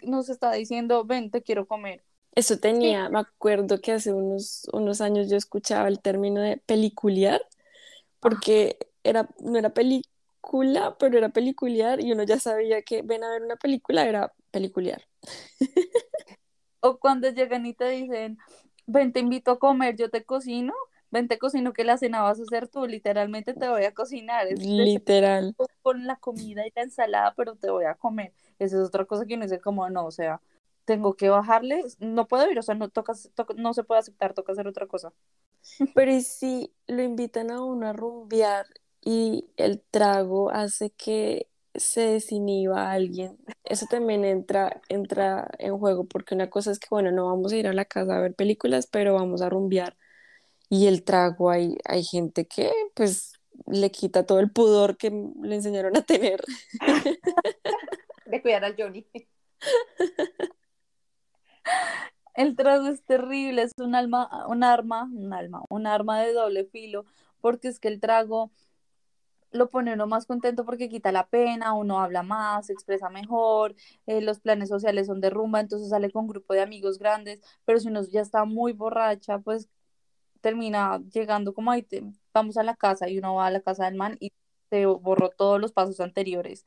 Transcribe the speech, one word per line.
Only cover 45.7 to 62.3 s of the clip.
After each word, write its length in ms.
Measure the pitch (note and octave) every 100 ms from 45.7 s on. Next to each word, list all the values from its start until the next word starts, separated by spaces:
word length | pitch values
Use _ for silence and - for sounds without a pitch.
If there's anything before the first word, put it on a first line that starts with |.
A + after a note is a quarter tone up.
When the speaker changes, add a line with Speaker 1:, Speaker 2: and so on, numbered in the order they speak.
| G3+
Speaker 2:
juego, 260 | G3+ F3+ F3+
porque 280 | F#3+ -
una 160 | F#3+ F#3
cosa 200 | G3+ G#3
es 60 | G3+
que, 100 | -
bueno, 200 | G#3+ F#3+
no 140 | F#3 F3+
vamos 260 | F#3 F#3+
a 40 | A3
ir 100 | G#3
a 40 |
la 100 | F#3+
casa 320 | G3 G3 F#3+ F#3
a 40 |
ver 140 | F3+
películas, 520 | F#3 G3+ G#3+ A#3+ B3+ -
pero 280 | G#3+ G3+
vamos 280 | F#3+ F#3 F3+
a 80 | F3+
rumbear. 460 | F#3 G3 F#3 F3 - _ _ _ _ _ _ -
Y 160 | G3 G3+
el 180 | F#3
trago, 460 | - F#3 F3+ F3 F3
hay, 260 | F3 E3+ - -
hay 180 | F3+
gente 420 | E3+ F3 E3 - E3
que, 260 | - - A4+ G#4
pues, 400 | - G#3 F#3+ - - _ - -
le 240 | G3 G3
quita 360 | - F#3+ F#3 F3+
todo 140 | F#3+
el 100 | G3+
pudor 440 | A#3 A3 G#3 G3+ F#3+
que 140 | A3
le 440 | G#3 G3+ - G#3 G#3
enseñaron 400 | G#3 G3+ F#3+ A#3
a 60 |
tener. 400 | - D4+ A3 F#3+ - B3+ -
<laughs> 1500 | A#3 C#4 D4 - E4 F4+ F4 G#4 - - - - - - -
Speaker 3:
De 180 | - B3
cuidar 220 | A#3+ G3+
al 100 | G3+ G#3
Johnny. 280 | G3+ F#3+ - A#3+ - _ _ - C#5+ B4 A#4+ - F4+ - F#4 - F4+ - _ _ _ _ _ _ _ _ _ _ - F#5 F5 - - _ _